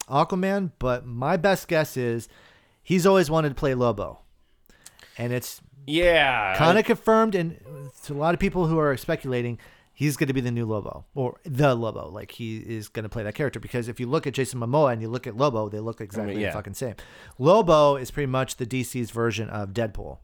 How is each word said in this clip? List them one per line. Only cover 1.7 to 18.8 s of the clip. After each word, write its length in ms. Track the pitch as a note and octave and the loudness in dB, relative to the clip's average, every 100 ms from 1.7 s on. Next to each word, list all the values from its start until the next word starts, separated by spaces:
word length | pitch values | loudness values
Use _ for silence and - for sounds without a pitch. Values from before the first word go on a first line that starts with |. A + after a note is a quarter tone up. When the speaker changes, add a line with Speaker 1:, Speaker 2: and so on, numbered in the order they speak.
| D#3+ D3 C3 | 0 0 -2
Speaker 1:
is 320 | B2 A#2 - - _ _ _ _ | -2 -2 -6 -20 _ _ _ _
he's 240 | - F#3 F#3 | 0 4 6
always 240 | F#3+ D3+ | 6 4
wanted 200 | D#3+ D3+ | 2 0
to 60 | B2+ | 0
play 180 | C#3+ | 0
Lobo. 460 | B2+ A#2+ G#2 D#2+ - _ _ _ _ _ _ - _ - - | 2 2 0 -6 -10 _ _ _ _ _ _ -20 _ -20 -8
And 140 | A#2+ | -4
it's 300 | B2 - - _ C#3 C#3 | -4 -6 -16 _ -18 -2
Speaker 2:
Yeah. 720 | D#3+ F3 E3 C3+ A#2+ G2+ F#2+ | 4 6 6 4 2 0 4
Speaker 1:
kinda 220 | D#3+ G3+ | 6 6
Speaker 2:
I 20 | |
Speaker 1:
confirmed, 540 | A3+ A3 - A3 A3+ F#3+ | 4 0 4 4 4 0
and 240 | E3 - - D3 C#3 - | -2 -6 -16 -16 -16 -16
to 100 | - | -10
a 20 | C#3+ | -2
lot 180 | D#3+ | 0
of 60 | F3 | 2
people 280 | F#3+ F#3 D#3+ | 0 0 2
who 120 | D#3+ | 2
are 160 | D3+ B2+ | 2 0
speculating, 640 | - D#3+ C3+ B2 A#2+ A#2 - _ _ | -2 -4 -2 -2 -2 -6 -14 _ _
he's 240 | - D3 C3 | -2 -2 0
gonna 160 | C#3 | 0
be 80 | C3 | 0
the 100 | B2 | 0
new 140 | A#2+ A2+ | -2 -2
Lobo, 400 | G#2+ - - - | -4 -6 -12 -12
or 260 | C#3+ B2 - E3+ | -4 -4 -6 -8
the 300 | B2+ C#3+ A#2+ | 2 4 4
Lobo. 340 | A2+ - D#2 | -2 -6 -10
Like, 220 | G2+ - | -12 -14
he 260 | - A2+ A2 | -12 -10 -8
is 300 | - A2+ G#2 | -8 -10 -8
gonna 200 | A#2 G#2+ | -8 -8
play 120 | A#2 | -6
that 120 | G#2 - | -6 -2
character, 240 | C#3 A2+ | -4 -4
because 280 | G2+ B2 A#2 | -6 -6 -6
if 120 | A#2+ | -6
you 80 | A#2+ | -2
look 180 | D3+ D3+ | -2 -2
at 80 | |
Jason 260 | C3 C3 B2+ | -4 -4 -2
Momoa 320 | A#2 D3 C#3 | 0 4 4
and 80 | A2+ | 2
you 60 | A2 | -4
look 180 | B2 B2 | -6 -8
at 100 | G#2+ | 0
Lobo, 320 | D3 A2+ G#2 | 0 0 -4
they 100 | G#2+ | -6
look 220 | A2 A2 | -8 -10
exactly 400 | G#2 G#2+ G2+ G#2 | -10 -8 -6 -4
Speaker 2:
yeah. 60 | G2+ | -4
Speaker 1:
the 60 | |
fucking 200 | E2+ G2+ | -4 -8
same. 220 | G2 B2+ - - - - - | -8 -8 -10 -18 -20 -20 0
Lobo 580 | C#3 G#3+ F3 D#3 D3 C#3 | 4 6 6 6 6 4
is 120 | B2 | -2
pretty 160 | D3 C#3 | -4 -2
much 280 | C3 C3 - | -2 -2 -4
the 80 | A#2+ | -4
D 160 | C3 | -4